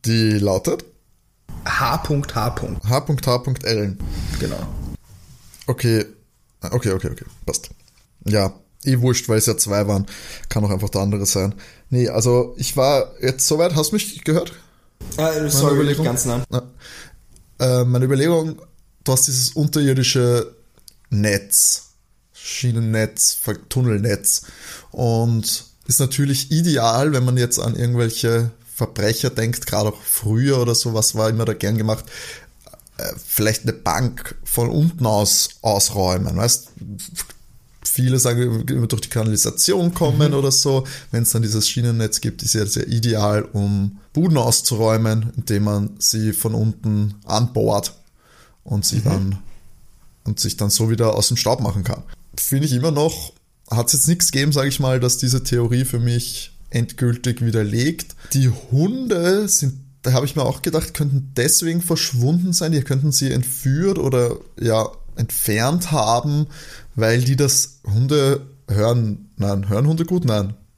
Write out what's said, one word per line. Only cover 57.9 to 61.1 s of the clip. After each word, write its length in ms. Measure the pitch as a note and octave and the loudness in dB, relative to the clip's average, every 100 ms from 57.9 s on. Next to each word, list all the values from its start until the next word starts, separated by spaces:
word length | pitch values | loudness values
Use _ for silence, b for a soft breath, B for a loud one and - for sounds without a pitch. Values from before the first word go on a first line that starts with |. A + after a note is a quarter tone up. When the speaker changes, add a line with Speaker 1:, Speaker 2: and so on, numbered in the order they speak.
| E3 - - B | -2 -10 -16 B
Speaker 1:
Die 160 | C3+ C3 | 2 2
Hunde 1000 | - - C3 F3 B3+ B3+ F#3+ F3 G3 G#3 | 2 -2 0 2 0 -2 0 2 2 2
sind, 260 | - C#3 - - _ | 0 0 -4 -16 _
da 100 | B2 | 0
habe 140 | C3 C#3+ | 2 2
ich 100 | D#3 | -2
mir 80 | |
auch 180 | - C#3 | -2 -2
gedacht, 320 | - D#3+ - | -2 -2 -4
könnten 380 | - D3 | -4 0